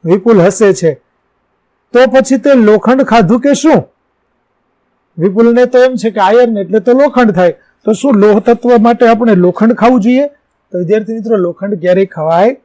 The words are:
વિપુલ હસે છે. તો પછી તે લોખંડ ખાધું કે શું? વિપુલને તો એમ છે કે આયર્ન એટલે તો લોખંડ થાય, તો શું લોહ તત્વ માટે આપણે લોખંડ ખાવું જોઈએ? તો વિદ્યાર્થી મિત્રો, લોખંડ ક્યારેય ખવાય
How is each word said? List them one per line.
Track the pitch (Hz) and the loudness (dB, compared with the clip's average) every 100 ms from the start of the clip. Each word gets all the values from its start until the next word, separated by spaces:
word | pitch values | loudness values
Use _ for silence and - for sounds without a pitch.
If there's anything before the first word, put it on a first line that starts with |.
વિપુલ | 165 190 220 214 | -2 -2 2 2
હસે | 175 - 208 | 2 2 0
છે. | 190 165 139 _ _ _ _ _ _ _ _ _ | 0 -2 -4 _ _ _ _ _ _ _ _ _
તો | 240 254 | 0 2
પછી | 254 - 262 | 2 0 -2
તે | 285 | 2
લોખંડ | 269 214 214 214 262 | 2 2 0 0 -2
ખાધું | 269 226 175 240 | 0 0 2 0
કે | 277 | 0
શું? | 285 320 247 - _ _ _ _ _ _ _ _ _ _ _ _ - | 0 0 0 -2 _ _ _ _ _ _ _ _ _ _ _ _ -6
વિપુલને | 175 196 233 233 | -4 0 0 2
તો | 247 254 | 0 2
એમ | 254 | 0
છે | 254 214 | 0 -6
કે | 208 | -2
આયર્ન | 190 226 240 214 | 0 2 0 -2
એટલે | 180 214 | -4 -4
તો | 247 | 0
લોખંડ | 247 285 254 233 | 0 2 2 0
થાય, | 180 180 - _ _ | 2 -2 -2 _ _
તો | - | -6
શું | 220 277 | -4 -2
લોહ | 214 208 208 | 2 2 2
તત્વ | 208 233 240 240 | 0 -2 0 2
માટે | 226 233 233 | 2 2 2
આપણે | 220 233 | 2 0
લોખંડ | 190 180 175 226 | 2 0 0 -2
ખાવું | 240 226 254 | 2 0 2
જોઈએ? | 208 254 285 _ _ _ _ | 0 0 -2 _ _ _ _
તો | 180 | -8
વિદ્યાર્થી | 175 214 214 | -4 -4 -4
મિત્રો, | 226 220 220 | -10 -4 -2
લોખંડ | 175 170 196 202 | -2 -6 -8 -6
ક્યારેય | 175 180 | -4 -4
ખવાય | 190 - 156 165 214 269 | -4 -6 -4 0 0 -4